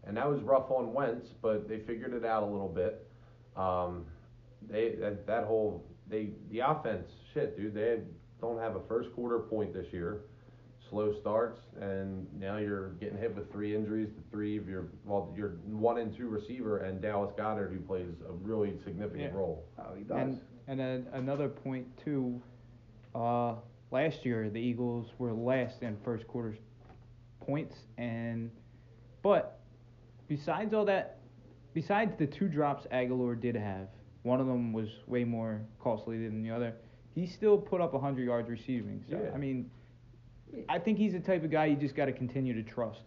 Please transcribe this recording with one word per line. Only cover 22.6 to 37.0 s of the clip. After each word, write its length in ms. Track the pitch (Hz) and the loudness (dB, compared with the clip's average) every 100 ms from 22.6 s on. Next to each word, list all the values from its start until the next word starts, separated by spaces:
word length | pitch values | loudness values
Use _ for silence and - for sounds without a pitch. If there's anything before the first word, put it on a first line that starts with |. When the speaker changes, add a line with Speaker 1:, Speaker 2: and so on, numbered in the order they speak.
| - - - - - | -20 -20 -20 -20 -8
Speaker 2:
uh, 420 | 120 117 120 120 110 - - - | -2 2 4 2 -2 -10 -20 -2
last 340 | 131 156 - | 2 2 0
year, 240 | 127 113 110 | 0 0 0
the 100 | 110 | 0
Eagles 480 | 123 120 123 120 113 - | 0 0 0 -2 -6 -4
were 140 | 123 | -2
last 480 | 110 117 131 120 - | 0 2 2 2 -4
in 140 | 120 104 | -6 -4
first 220 | - 113 - | -4 -4 -4
quarter 300 | 123 113 107 - - - - - - - - | -4 -4 -6 -14 -20 -20 -20 -20 -20 -20 -10
points, 340 | - 143 - - - - | -2 -2 -2 -10 -16 -6
and, 520 | 120 113 117 113 117 - - - - - - - | -4 -2 -2 -2 -4 -8 -20 -20 -20 -20 -20 2
but 360 | 202 175 - - - - - - - - - | 6 6 6 -8 -20 -20 -20 -20 -20 -20 -4
besides 460 | 147 - 160 214 | -2 0 0 2
all 120 | 214 | 4
that, 340 | 208 190 - - - - - - - | 6 4 2 -10 -18 -20 -20 -20 -4
besides 400 | 165 - 202 220 - | -2 4 4 4 2
the 100 | 147 | 0
two 200 | - 196 | 2 2
drops 380 | 147 143 135 - | 4 4 2 0
Agholor 480 | 127 123 127 123 113 | 2 2 4 2 2
did 160 | 120 | 0
have, 320 | 120 104 95 98 - - - | 0 -2 -4 -6 -12 -20 -6
one 160 | 120 127 | 2 4
of 60 | 131 | 4
them 260 | 123 120 | 2 2
was 160 | 110 110 - - | 0 -2 -6 -2
way 160 | 123 | 0
more 380 | 120 113 113 107 110 - | 2 0 0 -2 -6 -2
costly 440 | 127 110 117 113 113 | 0 0 -2 -2 -2
than 160 | 110 | -2
the 80 | 113 | -2
other, 220 | 113 120 113 - - | 0 -2 -4 -16 -20